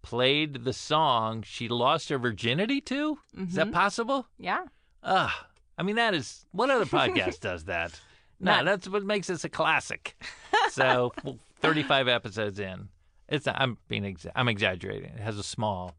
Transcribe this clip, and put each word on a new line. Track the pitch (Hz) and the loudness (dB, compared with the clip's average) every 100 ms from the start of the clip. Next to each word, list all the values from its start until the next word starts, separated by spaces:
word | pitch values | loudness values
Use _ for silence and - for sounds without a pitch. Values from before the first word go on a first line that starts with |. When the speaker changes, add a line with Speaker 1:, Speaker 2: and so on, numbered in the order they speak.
Speaker 1:
played | - 117 127 147 156 131 | -4 2 2 2 0 -4
the | 120 | -6
song | - - 156 156 120 110 113 | -6 0 2 4 4 2 -4
she | 107 - 117 | -8 -8 -2
lost | 120 123 156 - | 2 2 2 0
her | 143 | 0
virginity | 120 101 117 139 220 277 | 0 0 0 0 0 -2
to? | - 269 302 294 _ - | -2 -2 -2 -4 _ -8
Is | 190 175 | -4 0
that | 180 | 2
Speaker 2:
Mm-hmm. | |
Speaker 1:
possible? | 170 196 196 226 277 240 _ | 4 2 2 0 -2 -2 _
Speaker 2:
Yeah. | 170 233 359 _ _ _ | -4 -4 -4 _ _ _
Speaker 1:
Ugh. | - 190 208 - - _ _ - | 2 2 2 -2 -10 _ _ -6
I | |
mean, | 185 220 | -2 2
that | 233 | 2
is, | 175 - - _ | 0 -4 -14 _
what | 180 254 | -2 2
other | 262 175 | 2 2
podcast | 151 131 120 92 - | 2 2 2 0 -2
Speaker 2:
<laughs> | |
Speaker 1:
does | 104 87 80 | -6 -6 -4
that? | 85 85 - - - _ _ | -4 -4 -8 -20 -20 _ _
No, | 185 175 | 2 2
Speaker 2:
None. | 156 | 2
Speaker 1:
that's | 202 185 | 0 -2
what | 202 | -4
makes | 196 208 175 | -2 -2 -2
this | 170 | -6
a | - | -6
classic. | - 160 151 - - - - | -2 2 2 -2 -10 -10 -14
Speaker 2:
<laughs> | - - - 440 427 | -16 -16 0 2 2
Speaker 1:
So, | - 131 127 123 - | 4 4 4 2 -2
well, | 143 127 - _ | -10 -10 -16 _
thirty-five | 156 151 139 139 127 | 2 2 4 4 4
episodes | 120 113 98 104 95 | 2 0 -4 -4 -2
in. | 98 92 104 - _ _ - | -8 -8 -14 -18 _ _ -6
It's | 147 139 | -2 -2
not, | - | 0
I'm | 131 113 _ | -2 -2 _
being | 110 | -6
exa-, | 101 92 - - | -6 -8 -6 0
I'm | 120 | 0
exaggerating. | 104 104 92 95 104 90 | 2 0 0 -6 -8 -8
It | 113 | -8
has | 104 104 | -6 -6
a | |
small | 98 - 107 95 90 | -6 -2 -2 -2 -6